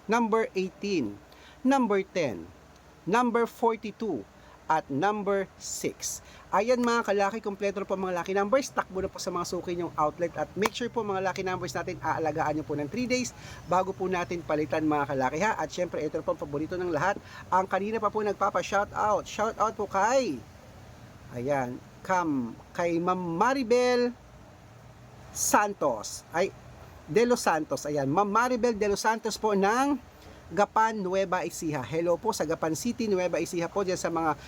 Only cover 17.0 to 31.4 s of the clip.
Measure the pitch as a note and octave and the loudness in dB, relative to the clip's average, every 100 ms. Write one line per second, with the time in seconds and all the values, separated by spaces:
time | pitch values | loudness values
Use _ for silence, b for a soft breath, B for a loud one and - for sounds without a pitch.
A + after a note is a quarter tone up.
17 | F3+ G3+ B B - F#3 F#3+ F#3+ G3+ A3 | 0 0 B B 0 2 2 0 0 0
18 | G#3 G#3+ G#3 G3 G3+ F#3+ F3 G3+ G#3 - | 0 0 0 0 0 0 0 0 0 0
19 | G#3 F#3+ - - A3 - G#3+ G3+ G3+ G3 | 2 2 0 -2 -2 0 0 0 -2 2
20 | G#3+ C4+ A#3 B2+ - - - - - - | 4 4 2 -2 -8 -20 -20 -20 -20 -20
21 | - - - B2 B2+ C#3 B2 B2 - - | -20 -20 -12 -6 0 0 0 -6 -12 -10
22 | - F#3 E3 C#3 A#2 - - - E3+ E3+ | 0 0 2 0 -2 -8 -10 -2 0 2
23 | F3 F#3 F3 E3 A#3 C#4 A3 B3 B3 B3 | 0 0 -2 0 2 2 2 4 4 2
24 | B3 A#3+ - - - - - - - - | 0 -2 -14 -20 -20 -20 -20 -20 -20 -20
25 | - - - - - B3 G#3 G3 D3+ A2 | -20 -20 -14 -4 2 4 4 2 0 0
26 | G2+ - - D#3+ G3 - - - - - | -6 -12 -6 0 0 -2 -18 -20 -20 -18
27 | - D#3+ A#3+ A#3+ G#3+ D#3+ D#3 C#3 D3 D3 | -2 2 4 4 4 2 0 -4 -2 0
28 | C3+ E3 G3+ G#3+ B3 B3 A#3+ G#3 G#3 G3+ | 2 2 2 2 2 2 2 2 0 2
29 | - A3 A3+ - G#3+ G3 G3 A#3+ C#4 C#4+ | 2 0 -2 -2 2 4 4 4 2 0
30 | - - B B - E3+ G3+ - A3 A3 | -4 -20 B B -6 0 2 4 2 0
31 | F#3 F#3+ F#3+ F3+ | 0 0 0 0